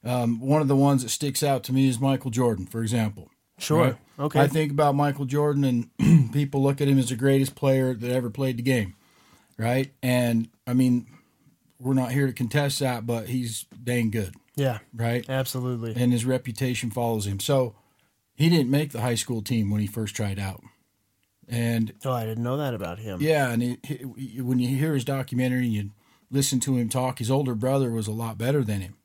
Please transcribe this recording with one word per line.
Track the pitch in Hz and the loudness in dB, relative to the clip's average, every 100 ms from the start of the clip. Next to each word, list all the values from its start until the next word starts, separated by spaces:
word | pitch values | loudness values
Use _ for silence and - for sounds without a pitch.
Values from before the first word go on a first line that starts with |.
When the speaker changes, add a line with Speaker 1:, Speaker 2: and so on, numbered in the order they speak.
Speaker 1:
Um, | 117 123 117 117 | -2 0 0 -2
one | 131 151 | 2 2
of | 139 | 4
the | 139 | 4
ones | 139 135 | 6 4
that | 120 | 0
sticks | - 143 135 | -4 -4 -2
out | 147 135 | 0 0
to | - | 0
me | 131 135 | 2 2
is | 120 | 2
Michael | 135 135 135 | 0 0 -2
Jordan, | 113 123 104 90 | 2 2 0 -4
for | 113 | -4
example. | 113 120 107 101 - _ _ _ | -2 0 -2 -4 -20 _ _ _
Speaker 2:
Sure. | - 151 | 0 4
Speaker 1:
Right? | 131 117 _ - | 4 0 _ -6
Speaker 2:
Okay. | 143 147 | -2 2
Speaker 1:
I | 139 | 2
think | 156 151 | 2 0
about | 143 147 | 2 2
Michael | 139 143 139 | 4 0 0
Jordan, | 135 147 147 143 135 123 117 - | -2 0 0 2 2 0 -2 0
and | - 160 117 | 6 6 6
<clears throat> | |
people | 143 143 139 | 0 0 2
look | 139 139 | 2 2
at | 143 | 4
him | 135 | 4
as | 117 | 2
the | 120 | 0
greatest | 139 139 135 | 2 4 2
player | - 139 135 131 | 0 2 2 2
that | 120 120 | -2 -2
ever | 127 120 | -2 -2
played | 107 135 117 | -4 -4 -2
the | |
game, | 120 127 98 - _ _ _ _ _ - | 0 0 0 -8 _ _ _ _ _ -4
right? | 113 127 131 _ | 0 0 -2 _
And, | 127 123 120 117 113 _ - | 0 2 2 0 -2 _ -2
I | |
mean, | 127 127 123 113 - _ _ _ _ _ _ | 2 4 2 -2 -20 _ _ _ _ _ _
we're | 131 | 0
not | 135 123 | 0 0
here | 135 135 | 0 0
to | |
contest | - 117 147 143 - | -2 -2 0 0 -2
that, | 131 120 113 | -2 -2 -4
but | 117 110 | -4 -2
he's | 127 120 107 - - | -4 -4 -8 -12 -10
dang | 120 123 113 | -4 0 0
good. | 110 95 - _ | -2 -6 -10 _
Speaker 2:
Yeah. | - 135 113 - | -2 -2 -2 -10
Speaker 1:
Right? | 117 117 120 117 | -4 -2 -2 -2
Speaker 2:
Absolutely. | 135 127 127 123 120 113 113 | -4 -4 -4 -4 -4 -4 0
Speaker 1:
And | 123 | 2
his | 120 | 2
reputation | 120 131 127 110 131 123 120 | 0 -2 -4 -4 -4 -2 -4
follows | 123 120 110 101 | -2 -2 0 -2
him. | 98 | -4
So | - 139 120 - _ _ _ _ _ | 0 2 0 -6 _ _ _ _ _
he | - 160 | 0 4
didn't | 170 123 | 4 4
make | 143 151 | 0 0
the | 117 | -2
high | 120 113 | -2 -2
school | - 117 | -4 -6
team | 101 117 101 | -2 0 0
when | 104 | 0
he | 104 | -2
first | 113 104 | -4 -6
tried | - 104 98 | -4 -4 -4
out. | 98 95 - _ _ _ _ _ _ _ - | -6 -10 -18 _ _ _ _ _ _ _ -8
And | 117 117 113 110 - | -2 0 0 -2 -4
Speaker 2:
Oh, | 135 | -4
I | 123 | -2
didn't | 110 110 | -4 -4
know | 120 135 | -4 -2
that | 143 | -4
about | 110 85 92 | -4 -8 -8
him. | 110 92 | -10 -4
Speaker 1:
Yeah, | 151 156 131 | 0 2 2
and | 117 | 0
he, | 123 123 | -2 -4
he, | - 131 131 - 131 113 | -8 -10 -10 -12 -12 -8
when | 123 127 | -2 0
you | 123 135 | 0 0
hear | 156 | 0
his | 143 | -2
documentary | 123 139 131 123 127 127 | -2 -6 -4 -2 0 0
and | 123 | 0
you | 107 101 - _ _ _ | -2 -4 -12 _ _ _
listen | 135 139 127 | -2 0 0
to | 139 127 | 0 0
him | 113 | 0
talk, | 131 127 123 | 0 -2 -2
his | 113 | 0
older | 135 135 | 0 0
brother | 113 127 139 127 | -2 0 2 0
was | 113 107 | -2 -4
a | |
lot | 110 117 104 | -6 -6 -4
better | 120 143 | 0 0
than | 110 104 | 0 -2
him | 90 - | -6 -14